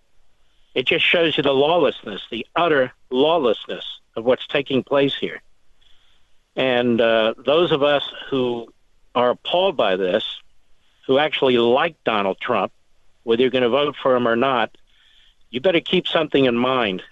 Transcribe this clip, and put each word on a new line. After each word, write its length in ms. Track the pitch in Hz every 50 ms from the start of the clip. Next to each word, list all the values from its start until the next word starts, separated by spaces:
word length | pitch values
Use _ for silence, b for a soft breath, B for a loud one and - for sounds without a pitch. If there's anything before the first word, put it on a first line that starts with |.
| _ _ _ - - - _ _ _ _ _ _ _ _ -
It 100 | 127 127
just 200 | - 175 156 -
shows 320 | - 180 175 170 156 131 156
you 40 |
the 100 | 135 143 135
lawlessness, 640 | 131 143 156 175 175 147 117 - - - 117 98 90 - -
the 160 | 123 110 - _ -
utter 380 | 165 175 170 156 135 127 127 - _ - -
lawlessness 760 | 127 127 143 156 170 170 131 113 101 - - - 98 - - - - - _ _ -
of 100 | 117 113
what's 220 | 127 123 - -
taking 360 | - - 147 139 - 139 123
place 320 | - - 139 139 139 135 -
here. 260 | - 101 87 - - _ - - _ _ - - _ _ - - - _ _ _ _ - _ - - _ _ -
And, 460 | 151 131 131 123 123 123 123 117 113
uh, 320 | 117 113 113 113 110 113 117 - 127
those 260 | 131 147 165 175 147
of 100 | 160 139
us 200 | 143 147 147 139 - - - - - -
who 420 | 139 131 127 123 120 117 113 - _ _ _ _ _ _ _ _ -
are 160 | 120 123 120
appalled 460 | 117 - - - - 175 190 202 -
by 200 | 123 117 98 92
this, 280 | 95 95 90 95 110 - - - - - - - - _ _ - _ _ _ _ _ _
who 120 | - 131 139
actually 400 | 156 151 - - 147 131 123 117
like 440 | 117 120 123 139 160 175 156 _ -
Donald 340 | 123 113 104 98 95 92 -
Trump, 320 | - - 120 101 95 - _ _ _ _ _ _ _ - - _ -
whether 180 | 117 113 117
you're 80 | 131 127
gonna 180 | 120 127 123 117
vote 260 | 120 143 143 147 135 -
for 140 | - 135 127
him 100 | 123 123
or 100 | 117 117
not, 400 | 117 131 139 131 117 110 - - - - b b b b b b b b b b b - -
you 100 | - 185
better 200 | - 190 170 165
keep 280 | - - 185 180 - -
something 380 | - 170 156 - - 139 135
in 100 | 127 117
mind 460 | 120 123 131 131 127 117 101 92 90 - -